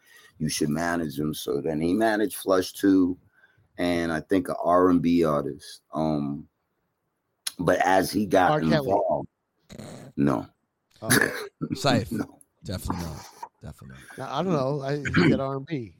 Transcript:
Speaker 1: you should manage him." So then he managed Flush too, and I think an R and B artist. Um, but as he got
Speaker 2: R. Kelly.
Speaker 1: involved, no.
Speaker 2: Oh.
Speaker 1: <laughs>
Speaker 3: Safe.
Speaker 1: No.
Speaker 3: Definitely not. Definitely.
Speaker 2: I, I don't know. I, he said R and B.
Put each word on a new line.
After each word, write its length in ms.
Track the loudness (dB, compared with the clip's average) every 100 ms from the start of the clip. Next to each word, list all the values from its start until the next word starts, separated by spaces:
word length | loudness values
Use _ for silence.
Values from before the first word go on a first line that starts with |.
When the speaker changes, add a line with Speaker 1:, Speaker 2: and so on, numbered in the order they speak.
| _ -20 -20 -8
Speaker 1:
you 100 | -6
should 200 | -2 -2
manage 500 | -2 -2 -2 -4 -4
him." 140 | -6
So 280 | -6 -6 -4
then 200 | -4 -2
he 120 | 0
managed 420 | 2 2 0 -2 -2
Flush 360 | 0 2 0
too, 440 | 0 4 6 4 0 _ _ _ _ _ -4
and 340 | -2 0 0
I 80 | -4
think 280 | 0 0 0
an 60 | -2
R 300 | 2 6 6
and 120 | 6
B 220 | 4 4 4
artist. 560 | 2 -2 -8 -14 -20 _
Um, 560 | -4 -2 -2 -4 -6 -12 _ _ _ _ _ _ _ _ _ -12 -4
but 200 | 0 2
as 320 | 4 2 2
he 140 | 0 2
got 260 | 4 4
Speaker 2:
R. 80 | 4
Kelly. 260 | 2 0 2
Speaker 1:
involved, 400 | 0 0 -2 -4 _ _ _ _ -20 -18 -18 -10 0
no. 300 | 2 0 -4 _ _ _ _ _
Speaker 2:
Oh. 280 | -2 2 2 -2 -12 -10
Speaker 1:
<laughs> 140 | -8 -2
Speaker 3:
Safe. 360 | 2 2 0
Speaker 1:
No. 300 | -4 -6 -12 _ _
Speaker 3:
Definitely 420 | -10 -8 -6 -6 -6
not. 200 | -10 -14 -18 -18 _
Definitely. 400 | -18 -18 -20 -20 -18 -14
Speaker 2:
I, 200 | -8 -4
I 40 |
don't 80 | 0
know. 280 | 0 0 -2
I, 160 | -4 -4
he 260 | -2 2
said 160 | 4 2
R 160 | 0 -6
and 80 | -6
B. 300 | -8 -8